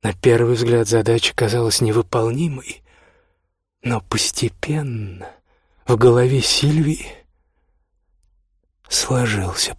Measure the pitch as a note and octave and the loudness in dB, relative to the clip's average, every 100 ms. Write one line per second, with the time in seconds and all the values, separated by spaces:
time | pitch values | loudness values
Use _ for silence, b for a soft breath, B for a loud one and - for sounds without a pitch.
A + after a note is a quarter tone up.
0 | G#2+ F#2+ - A#2 A#2+ A#2+ A#2 A#2+ A2 A2+ | -6 0 2 4 2 0 2 0 2 0
1 | A2 A#2 - - A2+ A#2+ A#2 - A2+ G#2+ | 2 0 0 -2 -2 0 0 0 0 0
2 | A2+ B2 A2+ B2 E3+ C3 - - b b | 0 -2 -2 -2 -4 -6 -12 -18 b b
3 | b b b b b _ _ _ A#2+ A#2 | b b b b b _ _ _ -6 -6
4 | - A2 - - A#2+ - - D3+ C#3+ A2+ | -4 -4 -4 -2 -4 -4 -4 -4 -4 -6
5 | G2+ F#2 F#2 b b b b b - A#2 | -10 -12 -18 b b b b b -2 4
6 | B2 A#2+ B2+ C3+ - - C#3+ D#3 D3+ D#3+ | 6 6 4 2 0 0 2 2 0 -2
7 | - - _ _ _ _ _ _ _ _ | -8 -20 _ _ _ _ _ _ _ _
8 | _ _ _ _ _ _ _ _ _ - | _ _ _ _ _ _ _ _ _ -6
9 | - B2+ A#2+ G#2 F#2 F2 - | -2 0 0 -2 -4 -4 -6